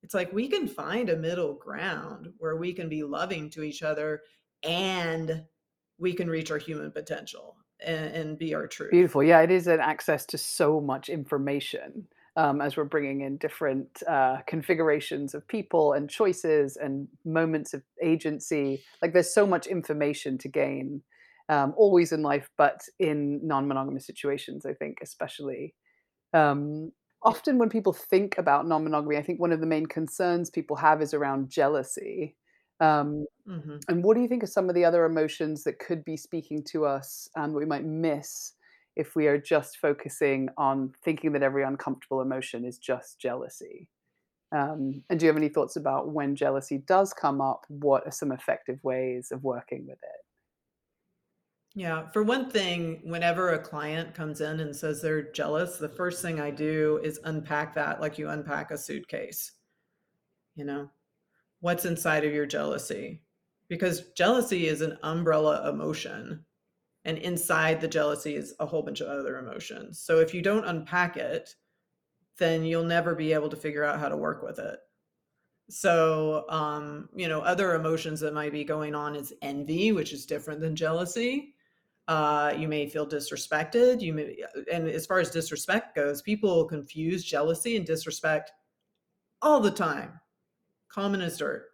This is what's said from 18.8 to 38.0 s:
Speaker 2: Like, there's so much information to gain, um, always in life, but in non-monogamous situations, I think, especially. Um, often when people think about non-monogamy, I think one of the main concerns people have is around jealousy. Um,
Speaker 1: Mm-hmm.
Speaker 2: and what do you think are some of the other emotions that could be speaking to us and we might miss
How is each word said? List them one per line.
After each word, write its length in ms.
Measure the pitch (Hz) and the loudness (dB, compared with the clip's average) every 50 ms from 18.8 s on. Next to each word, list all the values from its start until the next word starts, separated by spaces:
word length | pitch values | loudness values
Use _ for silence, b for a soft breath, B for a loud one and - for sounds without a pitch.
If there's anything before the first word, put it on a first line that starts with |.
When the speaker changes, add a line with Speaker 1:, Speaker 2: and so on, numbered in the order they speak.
| b b b b | b b b b
Speaker 2:
Like, 120 | - 170 165 | -2 4 4
there's 200 | 180 165 175 - | 4 4 6 4
so 140 | - 208 | 4 6
much 200 | 202 185 170 175 | 6 4 2 0
information 680 | - 190 180 156 - 151 151 147 143 147 147 - 147 135 131 | -2 -4 -4 -2 -2 -2 0 0 0 0 -2 -4 -6 -6 -6
to 100 | - 143 | -6 -4
gain, 540 | 139 156 143 139 139 135 135 135 143 143 _ b b b b b b b b - | 0 0 0 0 0 -4 -6 -8 -8 -10 _ b b b b b b b b 0
um, 240 | 156 147 139 139 147 | 2 4 4 2 6
always 340 | - 220 202 190 175 175 165 165 | 6 8 8 10 8 6 6 2
in 100 | 156 151 | 0 0
life, 280 | 147 143 143 139 - _ - | 2 0 0 -2 -6 _ 6
but 240 | 151 143 - - - - _ _ | 6 6 6 0 -14 -20 _ _
in 420 | 190 160 151 147 147 143 143 147 - | 0 0 2 0 0 0 -2 -2 -2
non-monogamous 580 | 160 151 135 135 143 139 135 135 139 139 135 131 | 0 0 0 2 2 0 0 -2 -2 -4 -8 -10
situations, 640 | - - - - 143 139 139 - - 143 147 - | -12 -16 -6 -4 -2 -2 -2 -6 -10 -12 -10 -8
I 80 | 139 147 | -8 -6
think, 240 | - 156 151 - - | -6 -6 -8 -8 -12
especially. 720 | - - - _ 160 143 - - 147 139 131 - 139 160 _ _ _ _ _ _ _ _ _ _ _ _ - | -14 -16 -8 _ -8 -8 -8 -8 -8 -8 -8 -8 -10 -12 _ _ _ _ _ _ _ _ _ _ _ _ 4
Um, 600 | 165 151 147 139 143 143 147 151 156 156 165 - _ _ _ _ _ - | 6 6 6 4 2 0 -2 -4 -6 -8 -10 -12 _ _ _ _ _ 4
often 360 | 226 226 - - 320 277 254 | 4 4 4 0 2 4 4
when 120 | 233 220 | 4 4
people 220 | 226 226 202 202 - | 2 2 2 2 0
think 440 | - - - - 185 202 196 - | 0 0 4 4 4 4 4 -2
about 300 | - 175 160 143 143 165 | 0 4 4 6 4 4
non-monogamy, 500 | 165 165 156 156 156 156 151 147 147 147 | 4 2 2 2 2 0 0 2 2 0
I 60 | 147 147 | -2 0
think 180 | 151 180 151 | -2 -2 0
one 120 | 170 170 165 | 2 2 2
of 80 | 160 | 2
the 60 | 160 | 2
main 200 | 160 160 156 160 | 2 2 0 0
concerns 640 | 160 - 160 160 156 - - 185 180 175 170 175 - | -2 -2 -4 -4 -4 -2 -2 0 2 2 0 0 -2
people 260 | - - 156 - 147 | -4 -6 -4 -4 -4
have 240 | 143 - 156 156 151 | 4 6 6 6 6
is 140 | 156 143 151 | 4 0 0
around 340 | 147 147 139 135 135 135 135 | 0 0 0 0 -2 -2 -2
jealousy. 880 | - 165 147 139 151 143 127 - - - - - - - 151 156 _ _ _ _ _ _ _ _ _ _ | 2 2 4 4 4 2 -2 -4 -8 -10 -8 -8 -6 -6 -6 -6 _ _ _ _ _ _ _ _ _ _
Um, 460 | 165 156 151 147 147 147 147 151 151 147 _ _ _ | 4 6 6 6 2 0 -2 -4 -6 -8 _ _ _
Speaker 1:
Mm-hmm. 300 | - 185 170 147 156 147 147 143 - | -10 -10 -10 -8 -10 -12 -12 -4 0
Speaker 2:
and 140 | 175 170 175 | 0 2 6
what 120 | 202 220 | 6 6
do 80 | 240 247 | 6 6
you 40 | |
think 160 | 233 247 247 220 | 2 0 -2 -2
are 40 | |
some 240 | 185 - - 190 180 | 0 0 0 2 2
of 40 | 175 | 4
the 120 | 175 175 | 6 6
other 180 | 170 170 170 170 | 6 8 6 6
emotions 600 | 160 165 160 156 156 151 - 165 151 156 147 - | 6 4 4 2 0 0 -2 -2 -2 -2 -2 -2
that 140 | 156 - - | -4 -4 -4
could 240 | - - 175 160 151 | -4 -4 -4 -4 -4
be 140 | - 160 | -8 -8
speaking 480 | 156 - - - 165 151 - 156 151 147 - | -8 -8 -8 -8 -8 -6 -4 -6 -6 -6 -4
to 160 | - 160 156 | -2 0 0
us 420 | 143 139 135 135 - - - - - _ | 2 0 0 -4 -8 -14 -14 -16 -12 _
and 160 | 160 151 151 156 | -4 -4 -2 -2
we 140 | 147 147 | -2 0
might 180 | 156 147 139 143 | 0 -2 -2 -2
miss 720 | 160 156 160 | -4 -2 0